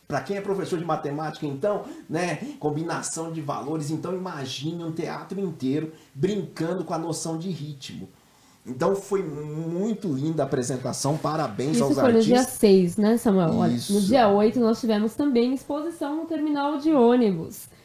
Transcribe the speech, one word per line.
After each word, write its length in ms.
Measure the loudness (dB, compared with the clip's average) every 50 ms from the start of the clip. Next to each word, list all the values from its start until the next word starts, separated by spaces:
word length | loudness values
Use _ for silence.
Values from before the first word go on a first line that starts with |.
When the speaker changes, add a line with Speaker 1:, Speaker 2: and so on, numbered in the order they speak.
| _
Speaker 1:
Pra 140 | -6 -6 -4
quem 160 | -4 -4 -6
é 40 | -4
professor 380 | -4 -4 -4 -4 -4 -4 -4 -4
de 60 | -2
matemática, 600 | -2 -4 -4 -4 -4 -6 -6 -6 -8 -8 -8 -8
então, 380 | -8 -4 -2 -2 -2 -2 -2 -6 -10 -14 -16 -10 -6
né, 280 | -4 -4 -2 -2 -4 -6 -8 -10 -8 -4
combinação 720 | -4 -2 -2 -2 -4 -4 -4 -6 -6 -8 -8 -8 -8 -8
de 80 | -8 -8
valores, 500 | -6 -6 -6 -6 -6 -6 -6 -6 -4 -4
então 240 | -4 -4 -4 -6 -6
imagine 680 | -6 -6 -8 -8 -8 -8 -8 -8 -6 -6 -6 -6 -6 -6
um 80 | -6
teatro 480 | -6 -6 -6 -6 -8 -10 -10 -10 -8 -6
inteiro 520 | -6 -6 -6 -4 -2 -2 -2 -2 -4 -6 -10 -16 -20 _ -6
brincando 680 | -2 -2 0 0 -2 -4 -6 -6 -4 -4 -2 -2 -4 -4
com 80 | -4
a 60 | -4 -4
noção 400 | -4 -4 -4 -4 -4 -6 -6 -6
de 100 | -6 -6
ritmo. 600 | -6 -6 -8 -10 -10 -12 -14 -14 -14 -14 -14 -16 -18 _ _ _ _ _ _ _ _ _ -14
Então 320 | -12 -6 -2 0 0 0
foi 260 | -2 -2 -2 -4 -2
muito 840 | -2 -4 -8 -8 -8 -8 -8 -8 -6 -4 -4 -2 -2 -2 -4 -4 -4 -4
linda 300 | -2 -2 -2 -2 -2 -2
a 40 | -2
apresentação, 680 | 0 -2 -2 -2 -2 -4 -4 -4 -6 -6 -2 -2 -2 -2
parabéns 600 | 0 -2 -2 -2 -2 -2 -2 -4 -4 -2 0 2
Speaker 2:
Isso 80 | 2 2
Speaker 1:
aos 100 | 2 2
Speaker 2:
foi 180 | 4 4 6
no 80 | 6 6
dia 180 | 6 6 6 4
Speaker 1:
artistas. 180 | 4 2 2 4
Speaker 2:
seis, 380 | 6 8 8 8 6 4 2
né, 200 | 2 4 4 4
Samuel? 380 | 4 4 4 4 6 4 4 4
Olha, 160 | 4 4 2
no 60 | 2
Speaker 1:
Isso. 240 | 0 0 0 2 2
Speaker 2:
dia 260 | 4 4 6 6 6 6
oito 300 | 6 6 4 4 4 4
nós 220 | 4 2 2 2
tivemos 340 | 2 0 2 2 2 0 0
também 400 | 0 0 2 4 4 4 2 0
exposição 640 | -2 -4 -4 -4 -4 -4 -6 -6 -6 -6 -4 -4
no 100 | -4 -4
terminal 520 | -4 -4 -2 -2 0 0 0 0 -2 -2 0
de 140 | 2 4
ônibus, 760 | 6 6 6 6 6 6 4 2 2 -2 -6 -10 -12 -16 -18 -20 -20 -20 _